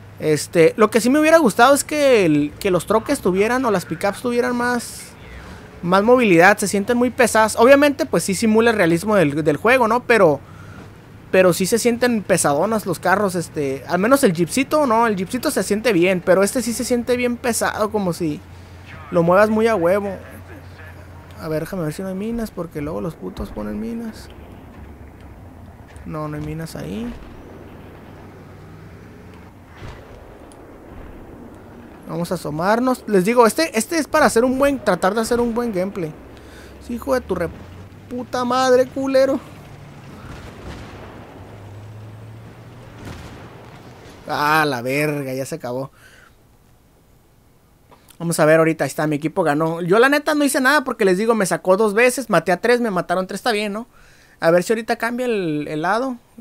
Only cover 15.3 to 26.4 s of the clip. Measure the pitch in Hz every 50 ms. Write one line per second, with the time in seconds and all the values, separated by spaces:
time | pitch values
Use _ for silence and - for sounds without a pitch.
15.3 | 254 247 233 302 - 220 185 - 247 226 220 254 208 165 175 190 190 175 - 196
16.3 | 175 190 202 196 - 262 220 240 220 - 240 - 247 240 220 254 247 247 247 240
17.3 | 240 233 - 247 220 - 202 165 - 175 220 214 214 208 190 175 165 - 175 151
18.3 | 147 - - - - - - - - - - - - - - - 175 175 170 175
19.3 | 180 190 214 214 220 220 226 233 220 180 165 170 196 208 202 202 185 - - -
20.3 | - - - - - - - - - - - - - - - - - - - -
21.3 | - - 180 160 156 151 160 - 196 185 160 151 151 - 190 190 185 190 208 226
22.3 | 233 233 220 208 - 190 165 165 - 151 143 147 175 208 196 165 156 - 185 185
23.3 | - - - 196 - 208 208 208 - 208 - - - 233 233 220 214 - - -
24.3 | - - - - - - - - - - - - - - - - - - - -
25.3 | - - - - - - - - - - - - - - - 170 160 151 151 151
26.3 | 151 147